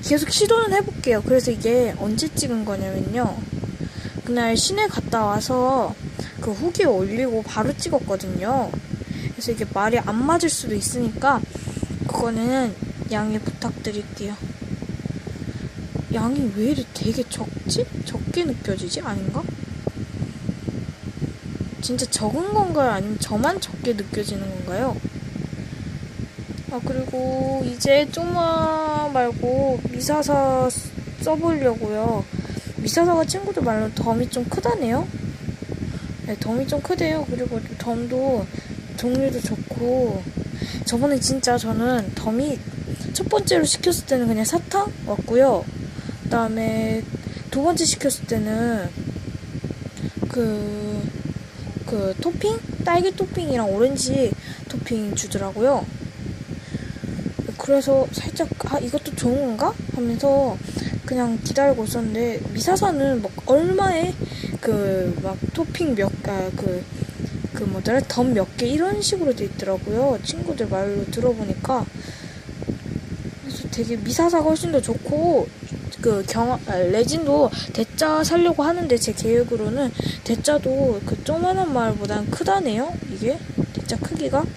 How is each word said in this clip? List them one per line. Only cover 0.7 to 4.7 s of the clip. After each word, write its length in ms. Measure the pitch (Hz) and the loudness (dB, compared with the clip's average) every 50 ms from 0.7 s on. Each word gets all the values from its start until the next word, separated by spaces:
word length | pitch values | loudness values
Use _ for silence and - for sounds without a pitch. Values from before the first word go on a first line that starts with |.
| 381 | 4
해볼게요. 480 | 392 403 - - - - 262 233 214 208 | 2 2 2 -2 -4 2 2 2 4 4
그래서 280 | - 254 262 247 247 | 6 4 6 6 4
이게 420 | 233 208 190 226 233 247 247 220 - - | -2 0 2 4 4 6 4 4 2 -2
언제 340 | 202 208 214 226 311 320 - | -2 0 0 0 0 0 0
찍은 320 | - - 269 240 226 214 | 0 0 0 0 -2 -2
거냐면요. 720 | 214 202 185 190 190 190 190 190 196 208 247 247 214 185 - - - - - - - - - - - - - - - - - - | -2 -2 -2 -2 -2 -2 -2 -2 0 0 0 0 -2 -2 -6 -8 -6 -6 -6 -6 -8 -8 -8 -8 -8 -8 -8 -10 -8 -10 -8 -4
그날 320 | - 240 240 233 226 226 | -2 0 2 2 2 2
시내 300 | 220 - - | 2 2 0